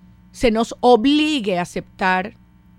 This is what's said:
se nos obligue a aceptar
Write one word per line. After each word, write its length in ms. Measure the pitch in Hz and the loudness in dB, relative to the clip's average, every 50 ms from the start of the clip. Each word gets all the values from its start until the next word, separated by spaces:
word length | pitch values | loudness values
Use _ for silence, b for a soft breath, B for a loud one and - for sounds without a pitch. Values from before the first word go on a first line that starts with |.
| - - - _ _ - | -20 -20 -20 _ _ -20
se 200 | - - - 240 | -8 0 0 0
nos 240 | 214 220 233 - - - | 2 0 -2 -4 -4 0
obligue 760 | - 247 247 226 214 277 294 302 302 302 311 277 202 208 185 175 | 4 4 4 4 4 2 2 2 0 0 -2 -4 -4 -4 -4 -4
a 40 | |
aceptar 760 | 175 - - 185 - - - - 202 185 185 185 185 220 - _ _ _ _ _ _ - _ | -4 -6 -8 -12 -12 -12 -8 -4 -2 -2 -2 -2 -4 -8 -14 _ _ _ _ _ _ -20 _